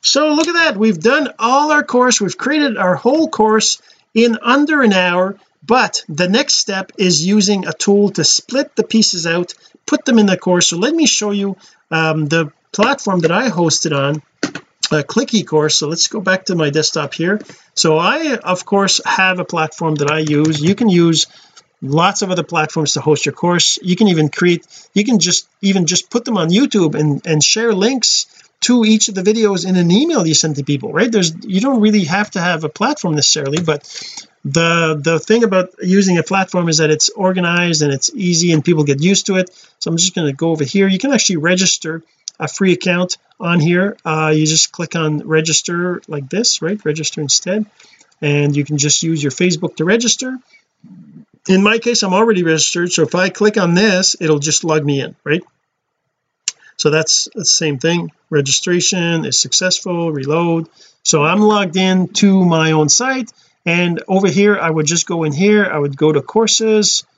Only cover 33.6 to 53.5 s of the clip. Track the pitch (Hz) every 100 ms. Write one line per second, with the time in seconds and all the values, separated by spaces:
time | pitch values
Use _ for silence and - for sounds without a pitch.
33.6 | 165 147 - - - - - _ 143 143
34.6 | 165 170 160 156 147 165 - 220 226 185
35.6 | 185 _ 185 190 190 175 160 196 190 180
36.6 | 170 151 156 151 - - 185 185 175 175
37.6 | 175 156 151 139 - 262 180 165 175 160
38.6 | 147 160 147 139 170 196 - 190 180 _
39.6 | _ _ - 165 185 180 151 135 165 160
40.6 | 135 196 196 185 269 254 - 175 160 185
41.6 | 185 - 160 160 _ _ - _ 151 -
42.6 | 190 175 185 175 180 - _ _ 170 170
43.6 | 156 175 196 - - 156 156 156 156 156
44.6 | - - 165 170 156 151 147 160 160 151
45.6 | - 175 180 175 - 151 135 185 233 -
46.6 | 160 208 156 151 156 - 143 - - 202
47.6 | 214 _ _ _ _ _ 147 147 143 143
48.6 | 143 147 147 - 165 165 143 - 180 165
49.6 | 170 - 160 226 233 - 254 262 _ _
50.6 | _ _ - - - - - _ - 190
51.6 | 202 226 233 240 196 185 226 202 165 160
52.6 | - 175 175 175 156 180 190 185 208